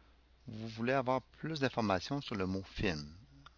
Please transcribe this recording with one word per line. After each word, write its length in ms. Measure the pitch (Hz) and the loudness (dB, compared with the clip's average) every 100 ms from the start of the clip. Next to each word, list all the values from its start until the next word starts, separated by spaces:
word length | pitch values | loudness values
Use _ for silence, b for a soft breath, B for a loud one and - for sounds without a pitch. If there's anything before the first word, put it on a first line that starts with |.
| b b b - - | b b b -20 -14
vous 220 | 110 113 | -10 -8
voulez 240 | 110 117 | -2 2
avoir 300 | 135 123 131 | 2 4 2
plus 380 | - - 151 160 | 0 -8 -6 0
d'informations 600 | 131 - 107 92 - 143 | 0 2 4 2 2 -4
sur 140 | - | -2
le 120 | 110 92 | -2 0
mot 160 | 95 | -2
film. 500 | 95 - 104 78 73 80 - - - | -4 0 0 0 -6 -14 -20 -20 -20